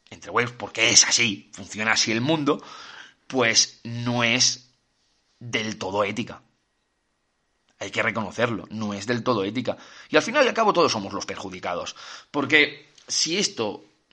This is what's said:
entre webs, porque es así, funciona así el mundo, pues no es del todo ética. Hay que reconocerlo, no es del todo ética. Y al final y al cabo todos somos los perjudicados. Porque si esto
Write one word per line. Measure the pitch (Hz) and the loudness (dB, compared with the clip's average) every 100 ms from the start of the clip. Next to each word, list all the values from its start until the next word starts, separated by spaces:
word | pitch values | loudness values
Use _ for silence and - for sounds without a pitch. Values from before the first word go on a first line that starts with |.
| _ | _
entre | - - | -20 -2
webs, | 202 247 | -2 -2
porque | - 101 - 113 | -4 -8 0 6
es | 120 - | 6 6
así, | - 117 95 - | 4 2 0 -8
funciona | - 95 101 110 | -18 -12 -2 2
así | 107 113 | 2 2
el | 113 | 0
mundo, | 131 160 143 147 - - - - - _ _ | 2 2 2 0 -4 -18 -18 -20 -20 _ _
pues | 131 117 110 - - | 2 4 4 2 -4
no | 117 117 120 120 | -10 -4 -2 2
es | 117 123 - - - _ _ _ _ _ _ _ | 2 4 2 0 -12 _ _ _ _ _ _ _
del | 120 117 110 98 | -6 -4 -4 -6
todo | 92 101 | -4 0
ética. | 101 107 95 92 _ _ _ _ _ _ _ _ _ _ _ _ _ _ | 0 -2 -8 -12 _ _ _ _ _ _ _ _ _ _ _ _ _ _
Hay | 98 | -6
que | 110 | -2
reconocerlo, | 107 107 98 107 117 104 - | -2 -2 -6 -2 -2 -2 -6
no | 110 107 | -8 -6
es | 101 101 | -6 -4
del | 120 | -2
todo | 117 113 | 0 0
ética. | 98 120 117 87 - - - | 0 -4 -6 -6 -12 -20 0
Y | 151 | 0
al | |
final | 151 285 240 | 2 2 2
y | |
al | |
cabo | 208 220 | 4 2
todos | 175 143 | 4 4
somos | 110 95 | 2 -4
los | 95 - | -8 -8
perjudicados. | 95 95 92 92 87 85 - - - - | -10 -10 -8 -6 -4 -6 -12 -18 -18 -8
Porque | 143 131 151 147 - - _ - | -4 4 4 4 -2 -20 _ -6
si | - 160 185 | -2 0 0
esto | 185 - 107 - - _ _ | -2 -2 -4 -4 -14 _ _